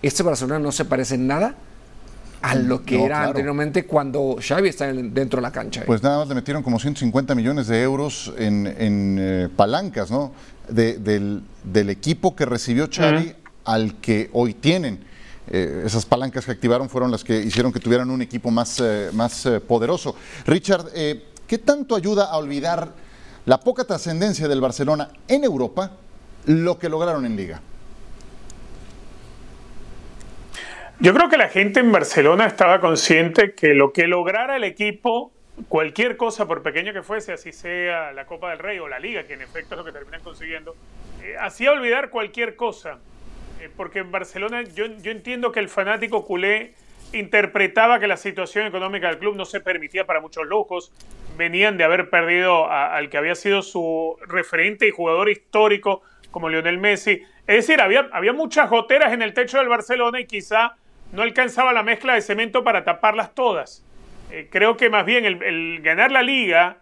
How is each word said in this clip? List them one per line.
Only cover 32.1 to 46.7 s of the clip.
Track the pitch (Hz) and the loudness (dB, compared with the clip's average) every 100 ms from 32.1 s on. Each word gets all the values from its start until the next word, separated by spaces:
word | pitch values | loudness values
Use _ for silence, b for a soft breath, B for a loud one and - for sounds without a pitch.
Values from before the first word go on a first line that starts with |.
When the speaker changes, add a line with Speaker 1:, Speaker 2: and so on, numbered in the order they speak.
| - 143 180 220 | 4 6 6 4
Speaker 3:
estaba | - 180 185 | 2 4 4
consciente | 175 160 - 160 165 165 202 | 4 2 4 4 4 4 4
que | - 156 | 4 4
lo | 143 139 | 6 4
que | 139 170 | 4 2
lograra | 180 175 208 262 269 | 2 0 -2 -2 -2
el | |
equipo, | 202 185 208 208 247 233 - _ _ - 220 | -4 -4 -4 -2 -2 -2 -4 _ _ -20 -2
cualquier | 156 156 151 240 233 | 0 0 0 -2 0
cosa, | 233 208 202 | -4 -2 -4
por | 160 | -2
pequeño | 156 143 190 | -2 -4 -6
que | 196 | -10
fuese, | - 214 202 | -8 -8 -8
así | 170 170 | -12 -14
sea | - 175 175 175 170 151 | -14 -10 -4 -4 -4 -6
la | 139 135 | -12 -14
Copa | 170 180 | -12 -10
del | 160 | -8
Rey | 185 196 | -8 -8
o | 151 | -10
la | 131 | -10
Liga, | 180 214 | -8 -10
que | 143 | -10
en | 135 | -16
efecto | 131 165 160 | -14 -14 -12
es | 170 | -14
lo | |
que | 160 | -14
terminan | 147 143 156 | -16 -18 -18
consiguiendo, | 170 156 160 160 156 - - - - - | -18 -16 -14 -14 -14 -20 -20 -20 -16 -14
eh, | 180 - | -14 -10
hacía | 202 - 254 | -10 0 2
olvidar | 294 240 247 277 | 2 2 -2 -2
cualquier | 233 214 - 233 | -6 -8 -6 -6
cosa. | 220 233 - 165 131 - - - - - - | -4 -6 -6 -16 -16 -20 -20 -18 -16 -16 -16
Eh, | 160 - | -16 -12
porque | 175 196 | -8 -8
en | 180 | -6
Barcelona | 185 180 190 208 240 | -6 -8 -8 -6 -6
yo, | 226 165 226 214 | -10 -8 -8 -8
yo | 190 | -10
entiendo | 220 233 247 240 | -10 -10 -4 -2
que | 233 | -2
el | 196 | -2
fanático | - 190 214 220 214 | -2 -2 -2 0 -4
culé | - 180 196 214 233 | -2 -2 2 0 -2